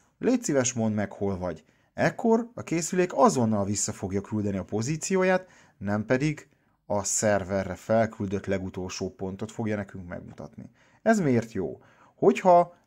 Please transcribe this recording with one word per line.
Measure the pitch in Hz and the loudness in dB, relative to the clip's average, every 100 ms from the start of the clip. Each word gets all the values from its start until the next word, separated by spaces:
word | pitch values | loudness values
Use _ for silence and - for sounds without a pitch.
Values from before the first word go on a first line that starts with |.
| _ - | _ -6
„Légy | - 247 | 0 0
szíves, | - 139 123 | 2 0 0
mondd | 120 110 | 0 0
meg, | 107 101 | 0 -2
hol | - 101 95 | -2 -4 -2
vagy.” | 90 82 - _ _ | -4 -8 -12 _ _
Ekkor | - 165 165 233 226 233 | -2 -2 0 2 2 0
a | - | -10
készülék | - 165 165 180 180 | -4 -4 -2 0 0
azonnal | - 254 147 113 107 | 4 4 6 2 2
vissza | 98 104 - | 0 -2 -4
fogja | - 98 98 | -6 -6 -4
küldeni | 95 107 104 98 | -4 -4 -2 -4
a | |
pozícióját, | 87 104 117 160 - 190 185 185 185 - _ - | -4 -4 -4 -4 -2 0 2 2 0 -18 _ -10
nem | 98 104 | -4 -2
pedig | 107 127 151 147 - _ _ _ - | 0 0 0 -2 -10 _ _ _ -6
a | 101 | -4
szerverre | 92 - 110 101 92 98 95 | -2 0 2 2 0 -2 -2
felküldött | 90 - 110 110 - 101 98 95 | -6 0 2 2 0 -4 -4 -2
legutolsó | 95 92 - 92 - 95 | -4 -4 -8 -8 -6 -8
pontot | - 95 95 110 | -6 -10 -8 -10
fogja | - 110 104 | -6 -4 -4
nekünk | 98 95 87 | -6 -12 -12
megmutatni. | 87 - - 73 - - _ _ _ | -14 -14 -16 -18 -16 -20 _ _ _
Ez | 220 220 | 0 2
miért | 156 117 110 | 4 2 0
jó? | 98 80 - - _ _ | -4 -6 -8 -16 _ _
Hogyha | _ 180 - 190 175 170 - | _ 4 4 6 6 6 -2